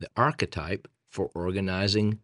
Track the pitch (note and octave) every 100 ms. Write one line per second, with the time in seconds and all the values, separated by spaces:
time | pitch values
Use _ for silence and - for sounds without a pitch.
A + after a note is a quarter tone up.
0 | - - C#3 D#3 - - D#2 F#2+ - _
1 | _ - F#2 E2+ F2 F#2+ F#2+ F#2 G2+ G#2
2 | G#2+ G#2+